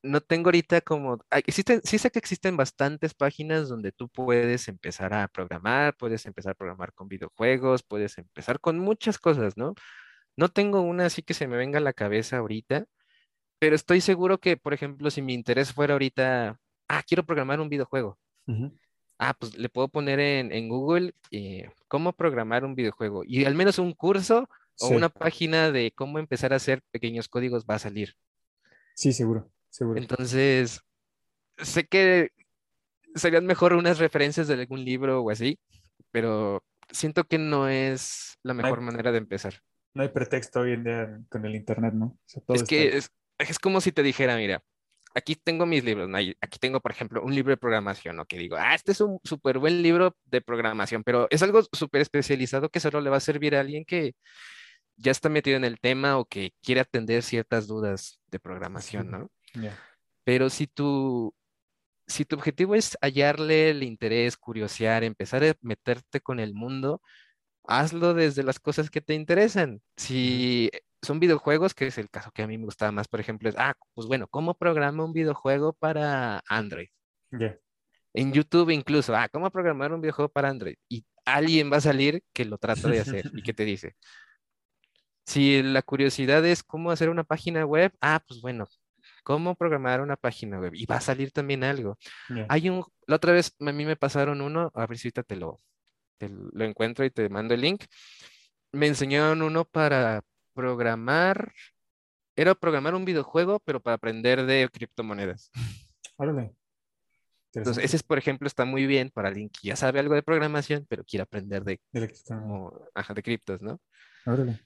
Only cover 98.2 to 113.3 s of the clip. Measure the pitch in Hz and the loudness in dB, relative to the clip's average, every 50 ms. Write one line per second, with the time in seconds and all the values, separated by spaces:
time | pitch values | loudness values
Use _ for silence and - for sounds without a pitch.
98.2 | - - _ _ _ _ _ _ _ _ - 139 151 151 147 - 139 135 139 147 | -20 -20 _ _ _ _ _ _ _ _ -2 2 2 2 2 2 0 2 2 4
99.2 | 151 156 160 160 160 156 156 165 170 _ _ 160 156 147 143 131 127 113 110 107 | 4 4 4 2 0 0 0 0 -2 _ _ 2 2 4 4 4 4 2 0 -2
100.2 | - _ _ _ _ _ _ 131 127 127 123 120 120 117 113 113 113 123 139 160 | -6 _ _ _ _ _ _ -6 -4 -2 -2 0 0 0 0 0 0 0 2 4
101.2 | 175 185 190 202 - - _ - - - _ _ _ _ _ _ _ _ _ _ | 4 2 2 -2 -4 -10 _ -20 -20 -20 _ _ _ _ _ _ _ _ _ _
102.2 | _ _ _ - 151 180 190 _ - 170 156 139 135 156 180 185 190 190 180 156 | _ _ _ 2 4 4 4 _ 2 2 2 2 0 0 -2 -2 -2 0 -2 -2
103.2 | 135 - - 165 175 185 202 208 _ - 139 123 _ 120 117 110 - 113 113 113 | -2 0 2 2 2 2 0 -2 _ -4 -6 -4 _ 0 -2 0 0 -4 -6 0
104.2 | 110 123 127 131 131 127 131 135 127 123 _ - 120 - _ - 113 107 104 101 | 2 4 4 4 4 2 4 4 4 2 _ -10 -12 -12 _ -8 -6 -6 -4 -4
105.2 | 101 92 - - - _ _ 123 117 110 - - - _ _ _ - - _ _ | -4 -6 -6 -8 -14 _ _ -8 -8 -8 -8 -14 -20 _ _ _ -20 -20 _ _
106.2 | 139 151 151 135 117 98 _ _ _ _ _ _ _ _ _ _ _ _ _ _ | -4 -4 -2 -4 -6 -8 _ _ _ _ _ _ _ _ _ _ _ _ _ _
107.2 | _ _ _ _ _ _ _ 113 110 123 113 120 - 160 165 160 - _ 156 135 | _ _ _ _ _ _ _ -6 -4 -2 -2 -2 0 0 0 -2 0 _ -2 0
108.2 | - 151 135 131 139 143 - - 127 127 131 135 135 135 139 135 127 131 _ 113 | 0 -2 -4 -2 -6 -6 -2 -2 -2 0 0 0 0 2 2 2 0 -2 _ -4
109.2 | 101 95 98 101 107 107 - - - 98 - - - 131 131 139 139 147 151 147 | -4 -4 -4 -6 -10 -12 -14 -10 -8 -8 -4 0 0 0 2 0 0 2 2 0
110.2 | 147 - 165 156 151 151 151 147 139 - 151 147 143 _ 117 - 101 _ - 98 | 2 2 0 2 2 0 -2 -4 -2 -2 -4 -6 -4 _ -10 -10 -8 _ -6 -6
111.2 | 92 _ - 107 95 98 101 98 98 98 95 - _ _ - 123 113 110 - - | -6 _ -8 -10 -8 -6 -6 -6 -4 -6 -6 -8 _ _ -6 -6 -6 -6 -8 -16
112.2 | _ - 113 110 110 107 104 98 92 87 - - - - _ - 98 - 104 104 | _ -12 -12 -10 -8 -8 -8 -8 -10 -12 -16 -18 -20 -12 _ -10 -8 -8 -8 -10
113.2 | - - | -4 -6